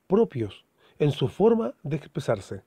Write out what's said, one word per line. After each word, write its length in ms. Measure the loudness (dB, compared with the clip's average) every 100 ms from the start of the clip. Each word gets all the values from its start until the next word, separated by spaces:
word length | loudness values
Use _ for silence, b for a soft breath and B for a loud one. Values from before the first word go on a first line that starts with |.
| 0
propios 600 | 0 2 -2 -8 -10 _ b b b
en 120 | 0
su 180 | 0 -2
forma 440 | 2 4 4 -2 -8
de 120 | -8 -8
expresarse. 680 | -8 -8 -2 -4 -4 -14